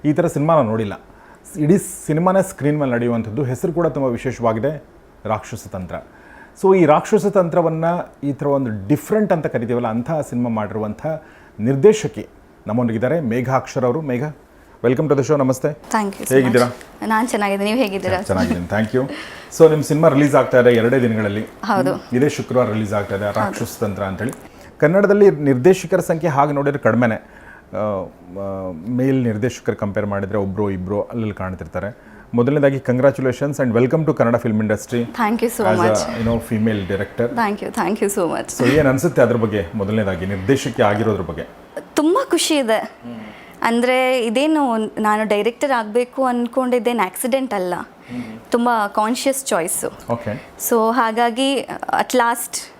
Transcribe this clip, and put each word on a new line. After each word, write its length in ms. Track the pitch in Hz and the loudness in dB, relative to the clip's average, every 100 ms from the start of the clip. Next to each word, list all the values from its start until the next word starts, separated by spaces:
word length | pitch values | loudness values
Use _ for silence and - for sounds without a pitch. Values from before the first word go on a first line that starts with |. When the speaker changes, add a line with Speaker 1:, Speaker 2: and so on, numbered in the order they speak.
Speaker 1:
ಈ 80 | 147 | 0
ಥರ 140 | 151 165 | 2 0
ಸಿನಿಮಾ 280 | 143 151 | 0 2
ನಾನು 140 | 160 113 | 4 2
ನೋಡಿಲ್ಲ. 320 | 113 104 - - - - - - 175 | 0 -4 -6 -14 -20 -20 -20 -14 -2
ಇಡೀ 200 | 151 190 | 2 2
ಸಿನಿಮಾನೇ 640 | - - - 156 180 190 | 0 -12 -4 0 2 2
ಸ್ಕ್ರೀನ್ 360 | 190 - 139 151 | 0 -2 -2 0
ಮೇಲೆ 140 | 139 | 0
ನಡೆಯುವಂಥದ್ದು. 520 | 120 120 117 107 110 | 0 0 -2 -4 -4
ಹೆಸರು 280 | 127 123 - | -4 -2 -2
ಕೂಡ 140 | 147 165 | 0 -2
ತುಂಬ 200 | 143 131 | 0 -2
ವಿಶೇಷವಾಗಿದೆ, 880 | 120 131 117 117 110 135 151 - - - - | -2 -4 -2 0 0 -2 -4 -14 -20 -20 -14
ರಾಕ್ಷಸ 420 | 104 107 - - - | -4 -4 -4 -14 -10
ತಂತ್ರ. 220 | 95 87 82 - - - - - - | -10 -10 -12 -14 -20 -20 -20 -20 0
So 140 | 190 190 | 4 6
ಈ 80 | |
ರಾಕ್ಷಸ 420 | 151 156 - 214 202 | 6 4 4 0 2
ತಂತ್ರವನ್ನ 580 | 196 170 175 165 160 165 175 - - | 2 2 2 0 0 -2 -2 -6 -8
ಈ 80 | 143 | -6
ಥರ 140 | 131 143 | -4 0
ಒಂದು 420 | 139 127 107 98 | 0 -2 -6 0
ಡಿಫ್ರೆಂಟ್ 440 | - - 214 208 | -2 2 0 2
ಅಂತ 140 | 170 147 | 0 -2
ಕರಿತೀವಲ್ಲ, 420 | 131 113 120 120 | -4 -2 -2 -2
ಅಂತಹ 320 | 113 120 160 | -4 -4 -4
ಸಿನಿಮಾ 300 | 135 123 120 | -4 -4 -2
ಮಾಡಿರುವಂಥ 560 | 110 104 110 107 101 151 156 - - - - | -4 -4 -6 -6 -6 -8 -8 -12 -20 -20 -4
ನಿರ್ದೇಶಕಿ 680 | 110 135 202 214 - - - - - - - | -2 4 4 4 -4 -8 -14 -18 -20 -16 -6
ನಮ್ಮೊಂದಿಗಿದ್ದಾರೆ, 540 | 113 120 110 127 165 | -2 -2 0 0 -2
ಮೇಘಾ 360 | 135 117 123 131 | -2 -4 0 -2
ಅಕ್ಷರ್ 280 | - 143 | -2 -2
ಅವರು. 160 | 123 139 | -2 -2
ಮೇಘಾ, 360 | 151 123 151 147 - - - - | -4 -4 -6 -10 -20 -20 -20 -2
welcome 260 | 120 131 156 | 0 2 2
to 60 | |
the 120 | 131 127 | 2 2
show. 120 | 147 | 2
ನಮಸ್ತೆ. 300 | 131 131 147 | 2 0 -2
Speaker 2:
Thank 500 | 151 - 233 202 - | -6 -2 -2 -2 -6
you 100 | - | 2
so 60 | |
Speaker 1:
ಹೇಗಿದ್ದೀರಾ? 320 | 131 127 117 120 | 4 6 4 2
Speaker 2:
much. 420 | - - - 214 | -2 -18 -10 -2
ನಾನ್ 200 | 220 240 | 0 0
ಚೆನ್ನಾಗಿದ್ದೀನಿ, 440 | 220 202 202 202 | 0 0 0 0
ನೀವು 140 | 233 214 | 0 0
ಹೇಗಿದ್ದೀರಾ? 360 | 190 - 185 | -2 -2 -2
Speaker 1:
ಚೆನ್ನಾಗಿದ್ದೀನಿ, 440 | 202 92 117 87 87 | -2 0 0 -2 -2
thank 300 | 101 107 127 | -2 0 0
you. 160 | 139 - - - - - | -2 -8 -14 -16 -16 6
So 120 | 160 | 6
ನಿಮ್ 120 | 156 | 6
ಸಿನಿಮಾ 260 | 131 151 160 | 0 4 4
ರಿಲೀಸ್ 260 | 139 147 | 6 4
ಆಗ್ತಾ 260 | 135 127 127 | 4 4 6
ಇದೆ 100 | 123 | 6
ಎರಡೇ 320 | 120 117 131 | 6 4 2
ದಿನಗಳಲ್ಲಿ. 400 | 120 110 104 101 | 2 0 0 -2
Speaker 2:
ಹೌದು. 720 | - - 220 202 170 - - 120 | -6 -10 -2 0 0 -2 -2 0
Speaker 1:
ಇದೇ 120 | 143 | 0
ಶುಕ್ರವಾರ 420 | - 127 127 120 | 0 -2 0 2
ರಿಲೀಸ್ 220 | 110 104 | 0 -2
ಆಗ್ತಾ 240 | 104 98 98 | -2 -2 -4
ಇದೆ, 80 | |
Speaker 2:
ಹೌದು. 160 | 104 104 | -2 -2
Speaker 1:
ರಾಕ್ಷಸ 360 | 104 92 117 - | -2 -4 -8 -4
ತಂತ್ರ 220 | 104 92 | -6 -4
ಅಂತೇಳಿ. 300 | 98 95 113 - - - - - | -6 -4 -8 -8 -18 -20 -20 0
ಕನ್ನಡದಲ್ಲಿ 520 | 151 190 202 202 202 | 2 4 4 6 6
ನಿರ್ದೇಶಕರ 680 | 151 143 127 151 185 170 185 | 6 2 4 4 4 2 -2
ಸಂಖ್ಯೆ 300 | 160 165 165 | 0 -2 0
ಹಾಗೆ 220 | 135 147 | 2 2
ನೋಡಿದ್ರೆ 300 | 143 139 131 | 2 -2 0
ಕಡಿಮೆನೆ. 320 | 117 113 123 | 2 4 2
ಆ, 640 | 107 - - - - - 98 | 0 -8 -20 -20 -20 -12 -6
ಆ, 960 | 107 98 87 - 87 92 98 95 92 82 98 | -4 -4 -8 -14 -16 -10 -8 -8 -8 -10 -6
ಮೇಲ್ 340 | 123 135 135 | -2 0 2
ನಿರ್ದೇಶಕರು 540 | 120 107 120 - - 107 | 0 -2 -4 -4 -6 -4
ಕಂಪೇರ್ 300 | 104 98 104 | -4 -2 -2
ಮಾಡಿದ್ರೆ 320 | 101 98 107 | -4 -2 -2
ಒಬ್ರು 320 | 98 95 104 | -2 -2 -2
ಇಬ್ರು 320 | 95 90 104 | -2 -4 -4
ಅಲ್ಲಲ್ಲಿ 320 | - 120 110 | -4 -6 -6
ಕಾಣ್ತಿರ್ತಾರೆ. 800 | 98 92 92 78 - 98 - - - - | -6 -8 -8 -10 -8 -8 -12 -20 -20 -4
ಮೊದಲನೇದಾಗಿ 420 | - 139 147 139 135 | 0 2 4 2 2
congratulations 840 | - 123 135 135 131 120 147 139 | -2 2 2 2 -2 -2 -4 -2
and 140 | 131 113 | 0 2
welcome 280 | 127 165 147 | 2 2 0
to 80 | |
ಕನ್ನಡ 200 | 120 120 | 2 2
film 200 | 117 117 | 2 0
industry 480 | 107 107 104 - 120 | 0 0 -2 -2 -4
Speaker 2:
Thank 380 | 117 - 214 226 | -4 -4 -2 0
you 120 | 240 - | -2 0
so 100 | 208 | 0
Speaker 1:
as 120 | 220 | 2
a, 20 | |
Speaker 2:
much. 420 | 175 214 - 113 | 2 2 -2 -2
Speaker 1:
you 60 | 113 | 0
know, 240 | 117 - | 0 -2
female 400 | 110 113 107 92 | 0 0 0 -2
director. 360 | 98 101 - 120 | -4 -4 -2 -2
Speaker 2:
Thank 340 | 240 214 202 | 0 -2 -2
you, 140 | 165 - | -6 -4
thank 220 | 175 220 | -2 0
you 160 | 208 202 | -2 0
so 180 | 165 127 | -2 -4
much. 260 | - - | -8 0
Speaker 1:
So 60 | - | 2
ಏನ್ 180 | 147 143 | 4 4
ಅನ್ಸುತ್ತೆ 360 | 131 170 139 | 2 0 4
ಅದ್ರ 140 | 117 123 | 4 4
ಬಗ್ಗೆ, 300 | 110 104 95 | 0 -2 -4
ಮೊದಲನೇದಾಗಿ 520 | 113 98 110 98 90 92 | -4 -2 0 0 -2 -4
ನಿರ್ದೇಶಕಿ 560 | 98 95 139 - 117 | -4 0 0 0 0
ಆಗಿರೋದ್ರ 400 | 107 104 110 95 | 2 2 0 -2
ಬಗ್ಗೆ? 240 | 82 82 - - - - - | -4 -8 -12 -16 -16 -16 -4
Speaker 2:
ತುಂಬ 240 | - 302 415 539 | 0 2 0 0
ಖುಷಿ 260 | 339 - 302 | -2 0 0
ಇದೆ. 220 | 226 220 | 0 -2
Speaker 1:
ಹ್ಮ್. 420 | 220 - 240 226 214 - - - | -2 -14 -16 -14 -16 -18 -20 -4
Speaker 2:
ಅಂದ್ರೆ 640 | 233 233 240 254 254 254 233 | 0 2 2 2 2 2 0
ಇದೇನು 500 | 226 302 311 269 226 | 2 2 2 2 0
ನಾನು 520 | 214 - 214 214 220 | -2 -2 0 2 2
ಡೈರೆಕ್ಟರ್ 420 | 208 208 233 285 | 2 0 0 0
ಆಗ್ಬೇಕು 540 | 247 214 220 247 269 | 0 0 -2 -2 0
ಅನ್ಕೊಂಡಿದ್ದೇನು 840 | 262 240 240 254 254 247 226 240 185 | 0 0 -2 -2 0 0 0 0 -2
ಆಕ್ಸಿಡೆಂಟ್ 480 | - 254 269 262 | -2 -2 -2 -2
ಅಲ್ಲ, 200 | 202 180 | -4 -2
Speaker 1:
ಹ್ಮ್. 480 | 175 - - - 247 226 226 - | -4 -8 -18 -14 -12 -12 -16 -2
Speaker 2:
ತುಂಬ 200 | 233 240 226 202 | 0 2 0 0
ಕಾನ್ಷಿಯಸ್ 500 | 220 214 247 277 269 | 0 0 0 -2 -2
ಚಾಯ್ಸ್. 400 | - 190 170 - - - - | -2 -2 -2 -4 -6 -10 -6
Speaker 1:
ಓಕೆ. 420 | 117 - 107 - - - | -6 -4 -10 -12 -10 0
Speaker 2:
So 60 | 240 220 | 2 2
ಹಾಗಾಗಿ 800 | 240 226 220 240 226 269 277 - - - - | 2 0 0 -2 0 -2 -2 -6 -10 -4 -2
at 120 | 214 | 0
last 400 | 254 233 247 - - - | 0 0 -2 -6 -10 -12